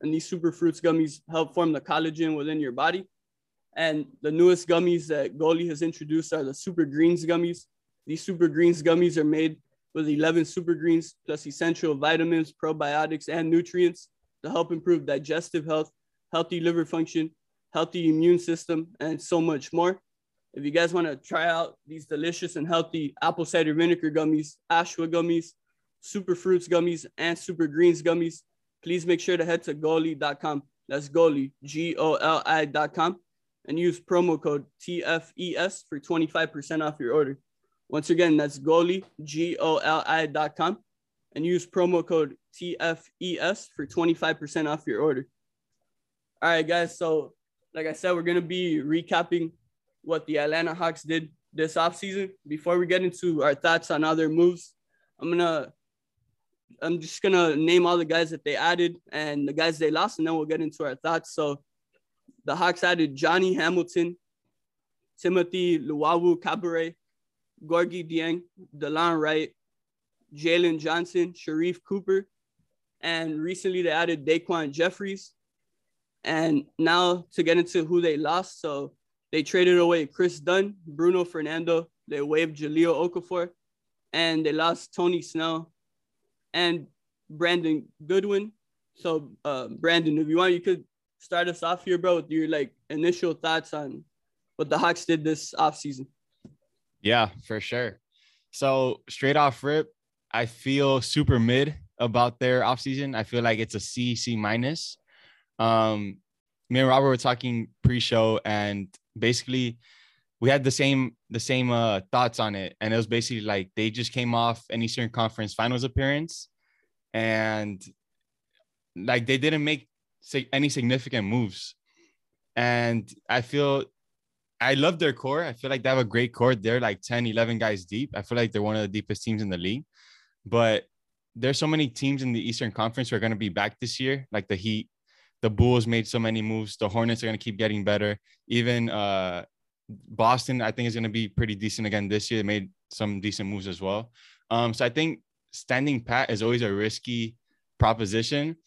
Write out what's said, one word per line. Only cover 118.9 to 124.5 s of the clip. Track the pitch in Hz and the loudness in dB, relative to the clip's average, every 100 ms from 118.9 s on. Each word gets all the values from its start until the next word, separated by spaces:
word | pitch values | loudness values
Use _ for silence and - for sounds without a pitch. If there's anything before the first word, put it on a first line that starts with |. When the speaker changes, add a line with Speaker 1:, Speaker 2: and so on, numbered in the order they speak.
| 85 | -8
Speaker 2:
like, | 113 123 117 | -2 0 0
they | 135 | 0
didn't | 151 156 | 2 0
make | 147 151 - _ _ _ | 0 -4 -8 _ _ _
si-, | - 139 123 | -8 -6 -2
any | 135 143 | 0 0
significant | 135 120 131 - 123 98 | 0 0 0 -2 -4 0
moves. | 120 110 92 - - _ _ _ _ _ _ _ - | 0 -2 -6 -16 -18 _ _ _ _ _ _ _ -2
And | 123 120 117 117 113 - - | 0 2 0 -2 -4 -10 -2
I | 120 | -2
feel, | 120 143 143 139 - _ _ _ _ _ _ | 0 0 2 0 -2 _ _ _ _ _ _